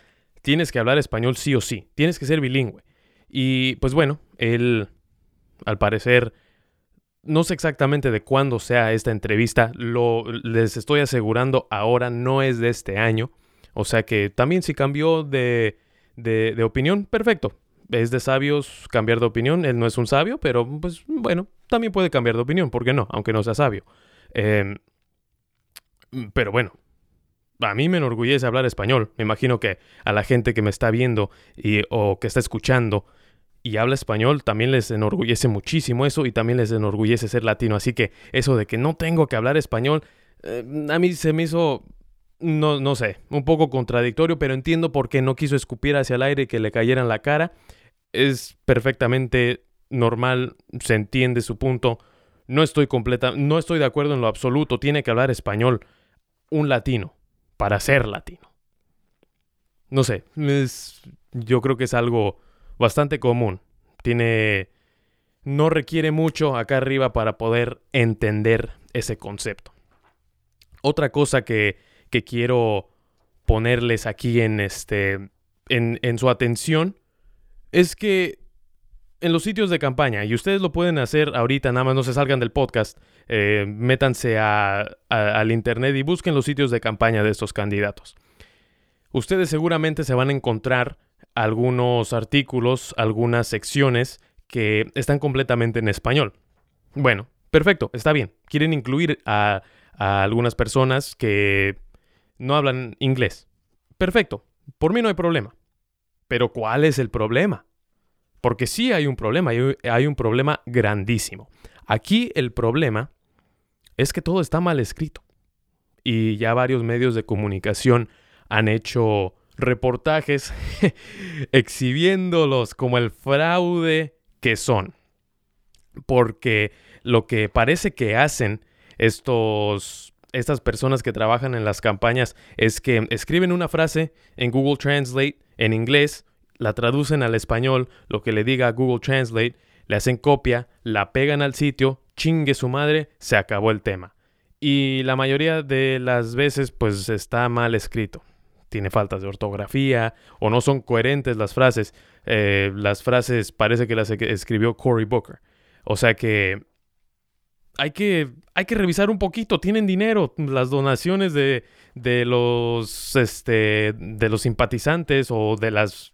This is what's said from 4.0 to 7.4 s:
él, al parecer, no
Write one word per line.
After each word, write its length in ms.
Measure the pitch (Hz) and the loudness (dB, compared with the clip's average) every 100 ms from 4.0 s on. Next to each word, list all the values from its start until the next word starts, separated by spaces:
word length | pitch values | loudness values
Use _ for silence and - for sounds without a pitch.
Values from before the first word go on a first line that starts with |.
| 139 151 _ - | 0 -2 _ -4
él, 520 | 113 117 123 113 98 _ _ _ _ _ _ - - | 0 2 2 0 -2 _ _ _ _ _ _ -10 -6
al 140 | 101 | -2
parecer, 540 | 104 107 123 123 117 - _ _ _ _ _ _ _ _ | 0 0 4 4 2 -6 _ _ _ _ _ _ _ _
no 200 | - 156 | -2 0